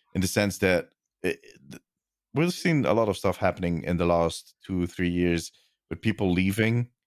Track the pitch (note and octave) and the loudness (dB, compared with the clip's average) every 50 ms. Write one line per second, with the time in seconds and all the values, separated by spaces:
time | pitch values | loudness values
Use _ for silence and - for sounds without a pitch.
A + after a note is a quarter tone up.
0 | _ _ - F#2+ F#2 F2+ - G#2+ G#2 G2+ F#2+ - G2+ F#2 F2+ E2+ - - _ _ | _ _ -4 -2 -2 0 0 0 0 0 0 0 2 2 4 2 0 -4 _ _
1 | _ _ _ _ - F2+ - - _ - - - C2+ C#2 - - - _ _ _ | _ _ _ _ -4 -4 -4 -4 _ -18 -20 -20 -20 -20 -20 -20 -20 _ _ _
2 | _ _ _ _ _ _ - C3+ D#3+ F3 E3+ - - F3 D#3+ C#3+ A2+ C#2 G2 A2+ | _ _ _ _ _ _ -2 0 0 0 -2 -2 0 2 2 2 2 2 2 2
3 | A2+ G#2 F#2 - - G2 F2+ - - F#2 F2 - F2+ F2 E2+ D#2+ - - F2 E2+ | 2 2 0 0 -2 -2 -2 0 0 -2 -2 -2 -2 -2 -2 -2 -2 -2 -2 0
4 | F2 F2 F2 E2+ E2+ E2 - - - - _ _ - - F#2+ F2+ F2 E2+ - - | 2 2 2 2 2 0 -2 -6 -12 -18 _ _ -10 -6 -4 -4 -4 -4 -4 -4
5 | F2+ F2 F2 F2+ F2 F2 E2+ E2 E2 - - _ _ _ _ _ _ _ E2+ - | -2 -2 0 0 2 2 2 0 -2 -6 -12 _ _ _ _ _ _ _ -12 -4
6 | - A2 G#2 - G#2 F#2 F2 F2+ F#2 G2 G2 A2 A2 A2 A#2 A#2+ A#2+ - _ _ | -2 -4 -2 0 0 0 2 2 2 0 0 0 0 0 0 -2 -2 -4 _ _
7 | _ | _